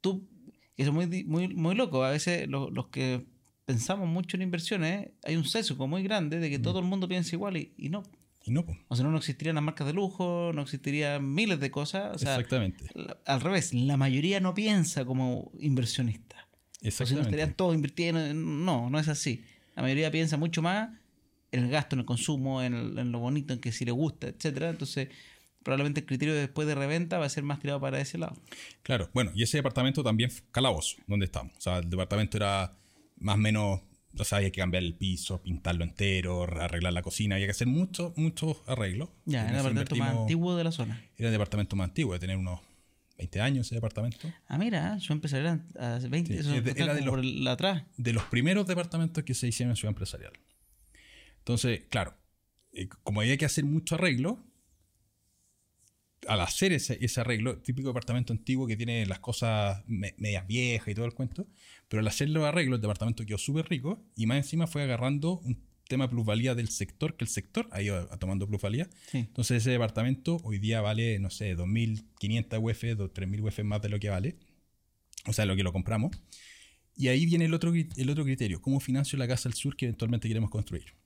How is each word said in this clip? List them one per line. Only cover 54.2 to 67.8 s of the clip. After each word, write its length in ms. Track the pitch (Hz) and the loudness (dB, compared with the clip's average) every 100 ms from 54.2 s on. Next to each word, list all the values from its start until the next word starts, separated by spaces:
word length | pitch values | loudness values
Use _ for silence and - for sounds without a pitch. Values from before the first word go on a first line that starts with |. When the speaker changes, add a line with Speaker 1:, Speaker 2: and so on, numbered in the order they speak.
| 160 247 - _ _ _ _ _ _ _ _ _ _ _ _ _ _ _ _ _ - | 0 -2 -10 _ _ _ _ _ _ _ _ _ _ _ _ _ _ _ _ _ -2
Speaker 2:
al 120 | 107 | 0
hacer 320 | 87 - 190 | 0 2 2
ese, 260 | 165 - - | 2 0 -2
ese 160 | 120 - | 0 0
arreglo, 380 | 117 113 117 - | 0 0 0 -4
típico 300 | - 131 135 | -4 -4 -2
departamento 440 | 123 - 120 113 | -4 -2 -2 0
antiguo 340 | 110 - 131 127 | -2 0 0 0
que 100 | 107 | -2
tiene 280 | 117 117 101 | -2 0 -2
las 120 | 92 | -2
cosas 640 | - 113 117 107 101 98 104 | -4 -2 0 2 2 0 -4
me-, 260 | 110 98 - | -4 -4 -4
medias 280 | 107 101 92 | -2 -2 -2
viejas 420 | 113 123 113 - | 0 2 0 -2
y 60 | |
todo 100 | 104 117 | -4 -4
el 80 | |
cuento, 340 | - 127 - 196 _ - - _ | -2 -6 -4 -10 _ -20 -20 _
pero 120 | 110 | 0
al 60 | 107 | 2
hacer 220 | - 147 | 2 2
los 140 | 156 | 2
arreglos, 320 | 151 160 143 123 | 2 2 2 2
el 40 | |
departamento 440 | 104 101 110 113 107 | 0 0 0 -2 -4
quedó 120 | 104 | -4
súper 300 | - 147 156 | -2 -2 0
rico 360 | 151 131 220 - | -2 -2 -6 -8
y 120 | - 220 | -2 2
más 100 | 135 | 2
encima 280 | 139 160 165 | 0 0 0
fue 140 | 151 | 0
agarrando 540 | 139 117 123 143 156 180 | -2 0 0 0 0 -2
un 200 | 120 123 - _ - | -2 -4 -6 _ -4
tema 160 | 131 | 0
de 60 | 131 | 2
plusvalía 440 | 120 110 107 123 | 2 2 4 4
del 140 | 120 113 | 2 0
sector, 480 | - 98 - - - | -2 -6 -2 -4 -2
que 80 | |
el 40 | 113 | -4
sector 400 | - - - 226 | -4 -4 -4 -4
ha 100 | - | -2